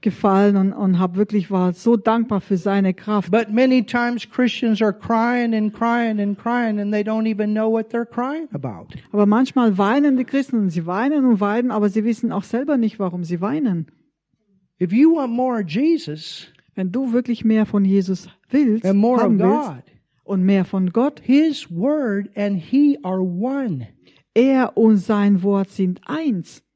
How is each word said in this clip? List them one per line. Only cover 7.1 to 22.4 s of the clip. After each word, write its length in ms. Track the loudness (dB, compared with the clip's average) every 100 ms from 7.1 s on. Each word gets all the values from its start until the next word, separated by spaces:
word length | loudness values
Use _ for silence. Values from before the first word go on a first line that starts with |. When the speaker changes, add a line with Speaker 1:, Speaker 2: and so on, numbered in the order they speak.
| -2 -2
Speaker 2:
even 240 | -2 -2
know 160 | -2 0
what 220 | -2 -2
they're 100 | -6
crying 440 | -6 -6 -6 -6 -10
about. 360 | -10 -10 -12 -16 -20 -8
Speaker 1:
Aber 140 | 0 4
manchmal 520 | 4 2 2 2 2
weinen 380 | 2 2 2 2
die 80 |
Christen 340 | 0 -2 -2 -2
und 120 | 0
sie 160 | -2 -4
weinen 380 | -2 0 2
und 140 | 2 2
weinen, 300 | 2 0 -2
aber 180 | 0 0
sie 140 | 0
wissen 300 | -2 -2 -4
auch 100 | -4
selber 340 | -4 -6 -2 0
nicht, 200 | 0 -2
warum 240 | -6 -4
sie 180 | -6 -4
weinen. 460 | -4 -2 -2 -2 -6 _ _ _ _ _ _ _ _ _
Speaker 2:
If 120 | -2
you 220 | 4 4
want 180 | 4 0
more 280 | -2 -2 -2
of 60 | -4
Jesus 800 | -2 0 0 -4 -12 -12 -18 -20 _ _
Speaker 1:
Wenn 160 | -6 -4
du 220 | -4 -2
wirklich 320 | -2 -2 -2
mehr 200 | 0 2
von 200 | 2 2
Jesus 440 | 2 2 0 -4 -6 _ _
willst, 340 | 0 2 2
Speaker 2:
and 140 | 2 2
more 240 | 4 4
Speaker 1:
haben 180 | 2 4
Speaker 2:
of 60 | 4
Speaker 1:
willst 220 | 2 -2
Speaker 2:
God, 140 | -10 -18 _ _ _
Speaker 1:
und 180 | -6 0
mehr 220 | 2 2
von 260 | 0 -2 -2
Gott, 300 | 0 -2 -2
Speaker 2:
His 460 | 2 4 4 -2 -8
word 580 | -4 -2 0 -2 -4 -6
and 200 | -4